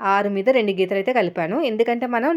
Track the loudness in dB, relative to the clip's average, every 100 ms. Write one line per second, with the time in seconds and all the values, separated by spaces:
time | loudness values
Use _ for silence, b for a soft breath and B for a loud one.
0 | 0 2 2 0 2 2 2 0 0 0
1 | 0 0 0 -2 -4 -2 -2 0 0 0
2 | -2 -2 0